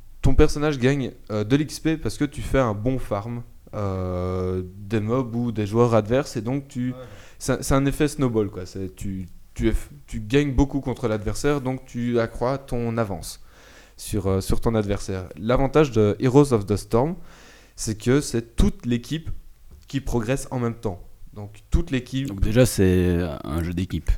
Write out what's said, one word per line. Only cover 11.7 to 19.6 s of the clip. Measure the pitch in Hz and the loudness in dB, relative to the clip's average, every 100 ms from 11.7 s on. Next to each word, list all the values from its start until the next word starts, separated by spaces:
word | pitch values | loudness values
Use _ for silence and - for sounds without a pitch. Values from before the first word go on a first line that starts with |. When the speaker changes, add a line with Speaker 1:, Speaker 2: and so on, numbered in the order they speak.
| 131 - | -6 -6
Speaker 1:
tu | 120 120 120 | -6 0 0
accrois | 113 - 120 139 | 0 -2 -2 -2
ton | 135 123 117 113 | -4 -4 -2 -2
avance | 107 87 - - - - - - - - | -2 -4 -10 -14 -18 -20 -20 -20 -20 -16
sur, | - 107 95 | -4 -2 0
euh, | 95 | 0
sur | - - | 2 2
ton | - | 2
adversaire. | 113 101 101 - 95 92 - | 2 0 -2 -4 -8 -8 -6
L'avantage | 107 123 135 147 151 | 0 2 4 4 4
de | 113 104 98 | 4 2 4
Heroes | 127 127 143 | 4 6 6
of | 117 98 | 4 2
the | 104 | -2
Storm, | - 117 143 180 - - - - - - | 0 0 0 -4 -12 -20 -20 -20 -20 -10
c'est | - 104 | -6 -4
que | 117 139 | 2 2
c'est | 147 117 113 - | 2 -4 -2 4
toute | 208 - 120 | 4 2 -2
l'équipe | 120 - 160 - - - - | -2 -2 -6 -6 -10 -12 -20